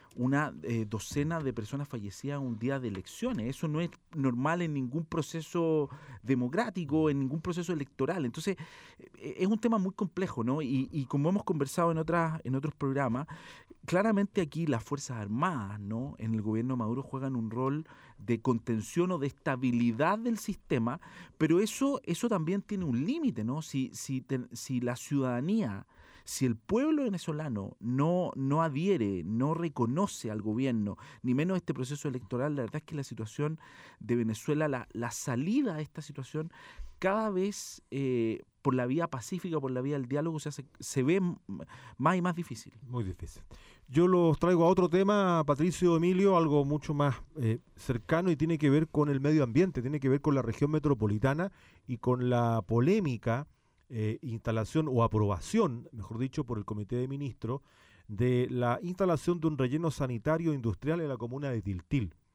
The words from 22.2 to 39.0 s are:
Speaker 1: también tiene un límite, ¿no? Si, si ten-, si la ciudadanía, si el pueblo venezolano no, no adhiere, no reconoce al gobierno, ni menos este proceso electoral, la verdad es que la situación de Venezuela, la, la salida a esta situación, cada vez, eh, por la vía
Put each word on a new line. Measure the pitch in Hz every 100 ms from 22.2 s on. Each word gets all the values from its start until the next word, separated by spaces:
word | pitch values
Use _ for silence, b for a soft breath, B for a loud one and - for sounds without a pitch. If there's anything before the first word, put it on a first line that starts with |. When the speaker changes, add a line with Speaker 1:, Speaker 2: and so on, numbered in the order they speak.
| 233
Speaker 1:
también | 196 160 202
tiene | - 202
un | 165 120
límite, | 170 330 277 110
¿no? | 110 147
Si, | - 135 131
si | 113 - 131
ten-, | - 131 -
si | 120 - 123
la | 120 120
ciudadanía, | - 143 131 120 156 220 139 98 - B B B
si | B - 127
el | 110
pueblo | - 214 302 302
venezolano | 254 180 - 151 151 107 95 -
no, | 117 131 156 180 170
no | - 135 151
adhiere, | 165 135 190 165 101 92 82
no | 113 139
reconoce | 165 170 131 117 151 196 - 117
al | 107
gobierno, | 107 110 135 113 101 - B B
ni | 127
menos | 127 175 185
este | -
proceso | 135 131 143 151
electoral, | 127 104 123 147 143
la |
verdad | 110 156
es |
que | -
la | 147
situación | 135 113 107 - 147 160 B B B B
de | 110 120
Venezuela, | 113 110 - 147 151
la, | 127 -
la | 110 120
salida | - - 120 160 262 254
a | 156
esta | 151 -
situación, | 151 143 131 156 165 B B B B B
cada | 185 214 220
vez, | 185 196 - - - -
eh, | 135 135 123 113 107 - _
por | 143
la | 131 123
vía | 151